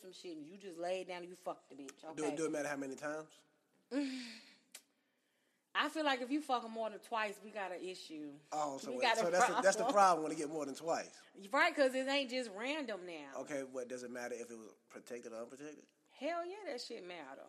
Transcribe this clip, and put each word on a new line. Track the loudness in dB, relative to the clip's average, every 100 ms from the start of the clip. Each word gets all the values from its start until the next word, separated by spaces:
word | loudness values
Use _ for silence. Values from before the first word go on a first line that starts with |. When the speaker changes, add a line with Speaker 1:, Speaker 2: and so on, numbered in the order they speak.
Speaker 1:
some | -16
shit, | -14 -10 -10
and | -10
you | -12
just | -12 -4
laid | -2 -2 -2
down | -6
and | -8
you | -8 -6
fucked | -6 -10
the | -14
bitch, | -12 -12 -10 -2
Speaker 2:
Do | 0
Speaker 1:
okay? |
Speaker 2:
it, | 0
do | 0
it |
matter | 0 -2
how | -2
many | -4 -4
times? | -4 -4 -8 -16 _ _ _ _ -4
Speaker 1:
<sighs> | -2 0 -4 -8 -14 -18 -20 _ -20 _ _ _ _ _ _ _ _ _ 2
I | 2
feel | 2
like | 2 2
if | 2
you | 0
fuck | 2 0 0
'em |
more | -4 -4
than | -4
twice, | -4 0 0 -4
we | -8
got | -6 -4
an | -4 -6
issue. | -8 -10 -8 -8 -12 -6
Speaker 2:
Oh, | 0 0 -2
so | -4
Speaker 1:
We | 2
Speaker 2:
wait, |
Speaker 1:
got | 4 6
a |
Speaker 2:
so | 6
that's | 6 6
the, | 8
that's | 6 6
the |
Speaker 1:
problem. | 6
Speaker 2:
problem | 10 10 8
when | 4
it | -2
get | -2
more | -2 -4
than | -2
twice. | 0 0 -2 -10 -20 -16 0
Speaker 1:
Right, | 4 6 6
'cause | 6
it | 4 2
ain't | 2 2
just | 0 -2 -4
random | -2 -2 -2 -6 -8
now. | -10 -8 -8
Speaker 2:
Okay, | -4 -4 -4
what, | -6 -6
does | -6
it | -6
matter | -6 -4
if | -4 -6
it | -12
was | -14 -18 -18
protected | -16 -10 -10 -8
or | -8
unprotected? | -8 -10 -12 -14 -18 _ _ -8
Speaker 1:
Hell | -4 -2 -4
yeah, | -6 -6
that | -6
shit | -6 -10 -10
matter. | -10 -12 -14